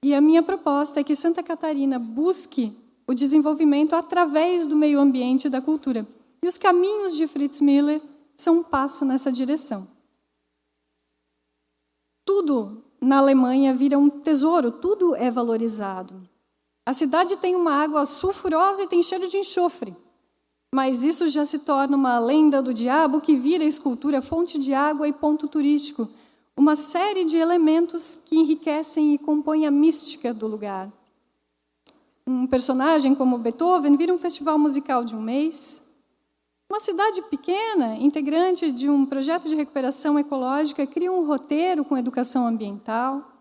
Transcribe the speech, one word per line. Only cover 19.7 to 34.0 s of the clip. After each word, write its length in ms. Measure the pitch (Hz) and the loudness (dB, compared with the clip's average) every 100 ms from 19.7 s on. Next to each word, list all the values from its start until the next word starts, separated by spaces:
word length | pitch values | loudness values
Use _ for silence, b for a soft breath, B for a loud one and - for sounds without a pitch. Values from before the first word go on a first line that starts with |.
| - 214 175 _ _ _ _ _ _ _ | -2 -14 -16 _ _ _ _ _ _ _
Mas 300 | 269 262 254 | -2 0 0
isso 240 | 269 320 339 | 0 0 0
já 180 | 294 294 | 0 -2
se 140 | 302 | -4
torna 360 | - 277 277 277 | -2 0 2 2
uma 240 | 269 240 | 2 2
lenda 420 | 233 294 311 277 | 2 4 4 4
do 120 | 254 | 0
diabo 480 | 226 233 277 311 294 | -2 0 2 2 0
que 140 | 302 285 | 2 2
vira 280 | 254 349 | 2 0
escultura, 580 | 311 294 - 240 285 285 | 0 0 -4 -4 -2 -2
fonte 380 | 262 330 349 311 | -2 -2 -2 -2
de 140 | 269 | -2
água 340 | 269 294 302 302 | 0 0 0 -2
e 60 | |
ponto 340 | 294 302 302 302 | 0 0 0 -2
turístico. 600 | 311 285 294 285 - 220 b b b b - | -2 0 0 -2 -8 -8 b b b b 2
Uma 180 | 285 302 | 4 4
série 500 | - 349 392 392 330 | 0 -2 0 0 0
de 120 | 330 | 2
elementos 800 | 330 349 311 320 339 339 - - | 2 4 4 4 0 -4 -10 -10
que 140 | - 320 | -2 2
enriquecem 760 | 320 311 - 294 311 - 302 | 2 2 -2 -4 -4 0 2
e 40 | 294 | 2
compõem 480 | 294 302 302 311 302 | 0 -2 0 0 2
a 60 | |
mística 640 | 285 311 311 - - 240 | 4 4 2 -4 -8 -6
do 140 | 226 220 | -6 -8
lugar. 440 | 214 208 196 190 - _ _ _ _ _ _ _ _ _ _ _ _ - | -8 -8 -10 -10 -18 _ _ _ _ _ _ _ _ _ _ _ _ -6
Um 180 | 254 254 | -2 0
personagem 680 | 254 254 254 277 320 269 269 | 0 0 0 2 2 2 2
como 220 | 254 247 | 2 0
Beethoven 580 | 226 226 339 359 294 | -2 -2 2 2 4
vira 180 | 285 | 2